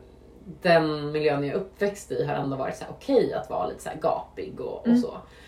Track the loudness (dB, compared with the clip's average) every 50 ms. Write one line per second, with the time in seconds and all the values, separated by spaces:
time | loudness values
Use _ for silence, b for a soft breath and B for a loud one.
0 | -18 -20 -20 -20 -20 -20 -20 -20 -18 -18 -10 0 4 6 6 6 6 4 0 -2
1 | -4 -2 -2 2 2 2 2 2 0 -2 -2 -4 -4 -6 -4 -2 -2 -2 -2 -4
2 | -8 -6 -4 -2 -2 -2 -2 -2 -2 -4 -4 -4 -4 -6 -6 -8 -12 -14 -14 -8
3 | 0 4 4 4 4 4 0 -4 -6 -4 -4 -4 -4 -4 -6 -8 -10 -10 -6 -2
4 | 0 0 0 0 -4 -10 -10 -12 -10 -10 -10 -10 -8 -8 -8 -2 2 4 4 4
5 | 4 0 -6 -12 -16 b b b b